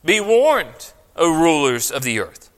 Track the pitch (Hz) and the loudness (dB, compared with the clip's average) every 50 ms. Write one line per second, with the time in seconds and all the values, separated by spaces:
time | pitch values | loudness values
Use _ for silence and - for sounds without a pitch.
0 | _ 151 202 214 208 208 226 233 269 311 302 - 165 - - - - - - _ | _ 0 0 0 2 2 2 2 4 2 2 0 -2 -6 -12 -20 -20 -20 -20 _
1 | _ _ _ - 165 170 160 156 165 170 160 147 143 135 123 120 117 - - - | _ _ _ -2 0 0 2 2 2 2 2 2 0 0 0 -2 -4 -6 -6 -6
2 | 131 123 113 107 95 85 - - - - _ | -4 -4 -4 -4 -6 -8 -12 -20 -20 -20 _